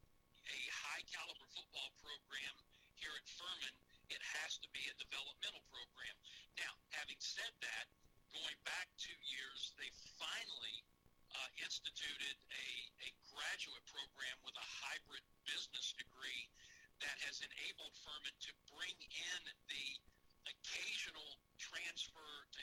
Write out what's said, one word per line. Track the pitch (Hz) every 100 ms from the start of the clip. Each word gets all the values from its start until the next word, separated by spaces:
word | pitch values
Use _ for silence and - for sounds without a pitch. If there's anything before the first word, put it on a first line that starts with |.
| - - - - -
a | 135 127 -
high | 147 160 165
caliber | 170 156 175 -
football | - - 135 135 -
program | - 143 - 143 139 - - - - -
here | -
at | 160 - -
Furman, | - - 139 - - - -
it | - - 147
has | 160 - 151
to |
be | 139 135
a | 131
developmental | 147 143 - - - - -
program. | - - - - - - - - -
Now, | 160 - -
having | 151 147 151
said | - - 226 -
that, | 123 110 120 - - - -
going | - 147 151 -
back | - - -
two | - - -
years, | - - - - -
they | 135 - - -
finally, | - 202 226 226 - - - - - - -
uh, | - 123 - 165
instituted | - - - 151 147 143 135 -
a, | 135 139 123 120 -
a | - - -
graduate | - 165 - - - -
program | - - - 127 123 -
with |
a | - - - -
hybrid | 165 - - - - -
business | 151 - - - -
degree | - - 127 123 120 - - - - -
that | 143 143 143
has | -
enabled | - - 160 - - - -
Furman | - - -
to | - - -
bring | - -
in | - - 160 170 180 - - -
the | 143 139 - - - - - -
occasional | - - - - - - - - - - -
transfer | - - 175 - - - - - -
to | -